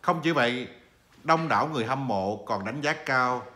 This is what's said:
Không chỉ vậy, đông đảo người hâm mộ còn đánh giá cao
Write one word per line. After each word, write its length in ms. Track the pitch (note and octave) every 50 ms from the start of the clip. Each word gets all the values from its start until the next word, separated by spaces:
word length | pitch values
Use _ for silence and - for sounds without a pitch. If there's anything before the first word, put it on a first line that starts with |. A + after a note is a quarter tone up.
Không 200 | - - F3 E3
chỉ 80 | C#3+ D#3+
vậy, 380 | E3+ C#3+ B2 A#2+ B2 B2+ B2 - - - - _ _ _ _ _ _ - -
đông 240 | D#3 E3 E3 E3 D#3
đảo 200 | A#2 G2+ B2 D#3
người 160 | D#3 C3 A2+
hâm 240 | A#2 C3 C#3 C3+ B2+
mộ 360 | G#2+ G2 F#2+ G2 G#2+ G#2+ -
còn 180 | - A2+ G2 G2
đánh 160 | A2 A#2 D3+
giá 120 | C#3+ D3
cao 500 | D#3+ D#3 - - C3+ B2+ B2+ B2 B2+ B2 - - -